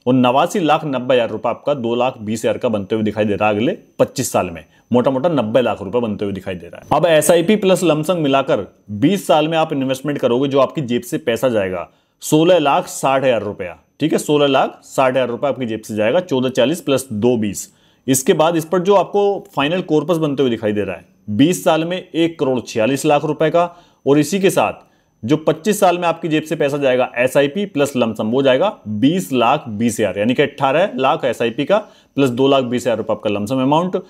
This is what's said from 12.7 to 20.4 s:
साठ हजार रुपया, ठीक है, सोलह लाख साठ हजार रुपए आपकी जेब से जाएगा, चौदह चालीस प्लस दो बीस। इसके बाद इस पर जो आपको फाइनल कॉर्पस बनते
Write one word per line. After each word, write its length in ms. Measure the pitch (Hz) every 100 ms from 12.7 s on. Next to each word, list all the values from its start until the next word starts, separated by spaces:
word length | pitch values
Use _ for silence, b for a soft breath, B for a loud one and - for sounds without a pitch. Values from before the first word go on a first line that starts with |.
| 160 -
साठ 360 | - 143 135
हजार 180 | 135 113
रुपया, 360 | 101 98 90 - _ -
ठीक 120 | 156
है, 60 | -
सोलह 280 | - 147 143
लाख 320 | 139 226 -
साठ 260 | - - 131
हजार 180 | 131 120
रुपए 180 | 117 143
आपकी 180 | 123 120
जेब 160 | 110
से 140 | 110 107
जाएगा, 240 | 107 165
चौदह 260 | 180 131 127
चालीस 300 | 123 120 175
प्लस 280 | - 135 -
दो 240 | 104 120 120
बीस। 340 | 107 90 - b b b b
इसके 260 | 131 -
बाद 220 | 165 156 170
इस 80 |
पर 140 | 160 185
जो 140 | 180
आपको 500 | 202 165 202 202 196 - -
फाइनल 240 | 139 185
कॉर्पस 340 | - 151 147 165
बनते 240 | 156 135